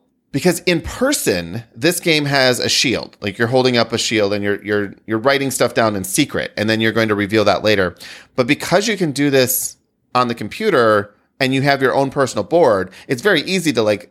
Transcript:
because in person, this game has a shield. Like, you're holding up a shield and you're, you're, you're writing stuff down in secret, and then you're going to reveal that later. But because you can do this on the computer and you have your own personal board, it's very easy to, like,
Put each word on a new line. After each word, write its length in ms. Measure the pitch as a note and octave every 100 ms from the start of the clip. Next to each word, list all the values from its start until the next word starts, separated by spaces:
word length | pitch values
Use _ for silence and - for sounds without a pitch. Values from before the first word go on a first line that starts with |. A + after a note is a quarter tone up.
| _ _ _
because 300 | C#3 F3+ F3
in 200 | - E3+
person, 800 | - - C4 D4 - F#2 E2+ G#2 - -
this 240 | D3 F3+
game 260 | F3 D3+ C#3+
has 340 | C#3 C3 B2+
a 80 | A#2
shield. 480 | - C3+ F#2 - _
Like, 160 | G#2 F#2+
you're 100 | A#2
holding 300 | C3 B2+ A#2+
up 160 | A2+
a 60 | A#2
shield 340 | - A2 G2+
and 100 | G2+
you're, 200 | G2+ G2+
you're, 320 | G2+ G#2 G2 - -
you're 140 | A2
writing 320 | B2 C#3 C#3
stuff 240 | B2 A#2+ -
down 200 | A2+ G#2
in 80 |
secret, 480 | F#2 - C3+ F2 A#1+ -
and 100 | G#2+
then 140 | A2
you're 100 | A2+
going 180 | A2 A2
to 40 | G2+
reveal 300 | G2+ G#2+ G2+
that 180 | F2+
later. 320 | G#2 G2+ F2+ - - - - -
But 120 | A#2+
because 400 | C#3+ - F#3 G#3+
you 100 | G3
can 140 | E3+
do 180 | C3 C#3+
this 480 | C3+ B2 - - - _ _ _ B2
on 140 | B2
the 40 | A#2
computer 800 | G#2+ - G#3+ D#3 A2+ G#2+ G2+ _ _ _
and 140 | C3
you 80 | C3+
have 220 | C#3+ C#3
your 100 | C3
own 160 | - C3+
personal 340 | D3 B2+ A#2+
board, 480 | F#2+ E3 D3+ G2+ F#2 - -
it's 140 | C3
very 200 | G3+ E3+
easy 300 | - F#3 E3
to, 100 | A#2
like, 260 | G#2+ G#2 -